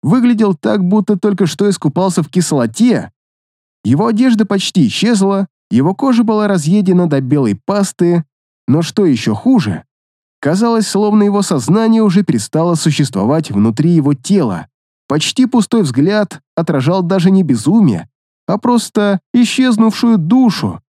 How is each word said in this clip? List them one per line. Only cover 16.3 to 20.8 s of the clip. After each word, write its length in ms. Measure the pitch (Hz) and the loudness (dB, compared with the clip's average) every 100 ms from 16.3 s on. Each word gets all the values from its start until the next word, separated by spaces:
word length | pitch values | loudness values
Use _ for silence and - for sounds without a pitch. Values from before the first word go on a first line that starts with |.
| - _ - | -8 _ -6
отражал 460 | 165 143 131 190 | -2 -2 0 0
даже 300 | 175 190 170 | 0 2 2
не 120 | 190 | 2
безумие, 680 | 165 120 143 220 190 92 82 _ _ _ - | 2 0 2 2 2 0 -6 _ _ _ -6
а 100 | 202 | -4
просто 640 | - 240 - - 208 196 _ | 0 0 0 -2 0 -2 _
исчезнувшую 840 | 240 240 - 262 220 220 208 240 220 | -2 0 0 0 2 0 0 0 0
душу. 640 | 156 247 254 165 107 82 | 2 2 2 0 -6 -8